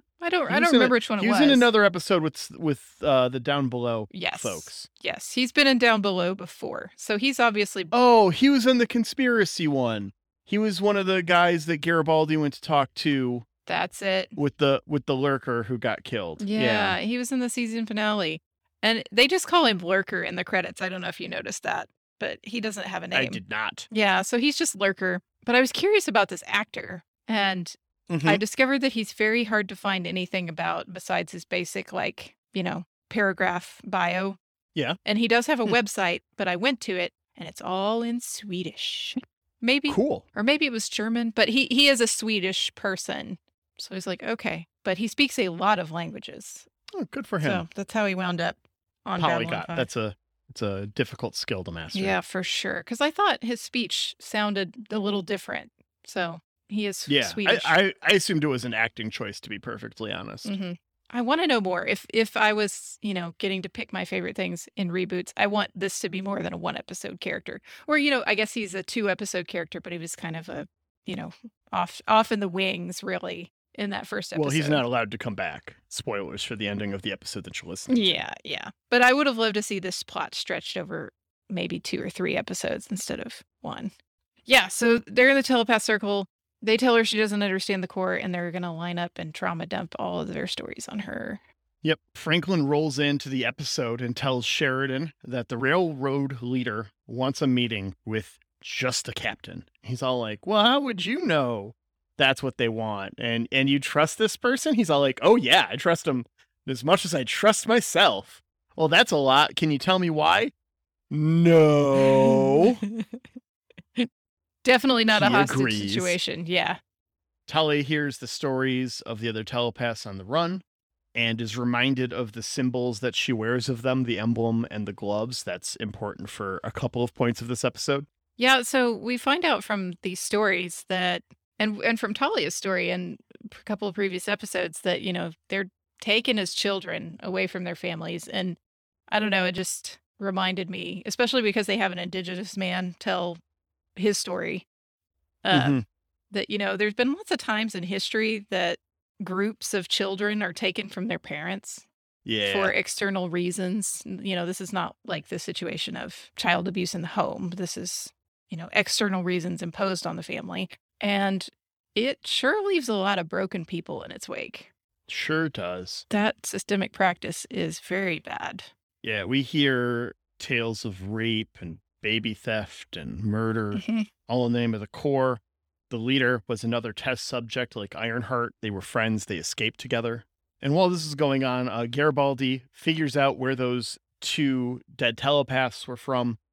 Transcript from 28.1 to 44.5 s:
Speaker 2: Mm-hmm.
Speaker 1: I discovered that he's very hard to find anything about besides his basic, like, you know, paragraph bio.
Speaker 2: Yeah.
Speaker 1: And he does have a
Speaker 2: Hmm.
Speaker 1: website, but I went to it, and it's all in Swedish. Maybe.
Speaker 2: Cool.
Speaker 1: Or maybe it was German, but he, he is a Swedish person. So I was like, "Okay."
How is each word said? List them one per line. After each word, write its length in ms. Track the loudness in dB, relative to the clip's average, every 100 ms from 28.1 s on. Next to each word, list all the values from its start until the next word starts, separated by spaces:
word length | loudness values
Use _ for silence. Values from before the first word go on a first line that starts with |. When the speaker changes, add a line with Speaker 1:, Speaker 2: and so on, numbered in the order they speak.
Speaker 2:
Mm-hmm. 180 | 0 4
Speaker 1:
I 80 | 4
discovered 440 | 2 2 4 4
that 120 | 2
he's 200 | 0 -4
very 320 | 0 2 2
hard 240 | 2 0 -2
to 60 | -4
find 300 | -2 -2 -2
anything 420 | -4 -2 -4 -4
about 440 | -4 -2 -2 -6
besides 380 | -12 -4 -2 -2
his 120 | -10 -6
basic, 460 | -4 -4 -6 -8
like, 400 | -4 -4 -6 -16 _ _
you 100 | -6
know, 200 | -4 -4 -8 _ _
paragraph 720 | 0 0 2 0 0 -6 -16
bio. 520 | -6 -2 0 0 -4 -6 _ _ _
Speaker 2:
Yeah. 220 | -4 -2 -2 -2
Speaker 1:
And 100 | 0
he 120 | 4
does 180 | 4 4
have 140 | 0
a 40 |
Speaker 2:
Hmm. 80 | 2
Speaker 1:
website, 480 | 2 2 0 -2 -2 -8 -4
but 100 | -2
I 80 | 0
went 240 | 0 -2
to 140 | -4 -4
it, 160 | -4 -8 _ -16
and 120 | -16
it's 120 | -10
all 400 | -6 -2 0 0
in 180 | -2 -6
Swedish. 960 | -6 -12 -8 -6 -6 -8 -8 -8 -8 -8 -10 _ _ _
Maybe. 300 | 0 2 2
Speaker 2:
Cool. 340 | 0 0 -2 -6
Speaker 1:
Or 80 | -2
maybe 240 | 2 2 2
it 60 |
was 160 | -2 -4
German, 420 | -4 -2 0 0
but 180 | 2 4
he, 200 | 4 2
he 180 | 6 6
is 120 | 6
a 60 | 4
Swedish 680 | 2 0 0 0 -2 -4
person. 640 | -4 -6 -4 -6 -8 -8 -12 _ _ _ -18
So 120 | -12
I 20 |
was 120 | -8 -6
like, 140 | -6
"Okay." 420 | -6 -4 -4